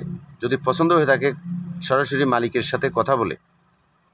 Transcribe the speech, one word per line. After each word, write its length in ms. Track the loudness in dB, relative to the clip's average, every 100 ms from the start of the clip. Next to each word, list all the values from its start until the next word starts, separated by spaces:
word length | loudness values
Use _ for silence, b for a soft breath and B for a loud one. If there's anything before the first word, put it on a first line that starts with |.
| -4 -12 -14 -6
যদি 120 | -4 -2 0
পছন্দ 220 | 2 4 4
হয়ে 120 | 4
থাকে, 160 | 2 2 -2 -8 -8 -8 -8 0
সরাসরি 380 | 0 0 0 2
মালিকের 320 | 2 0 -2 -2
সাথে 160 | -2 -2 0
কথা 160 | 0 2
বলে 140 | 0 -4 _ _ _ _ _ _ _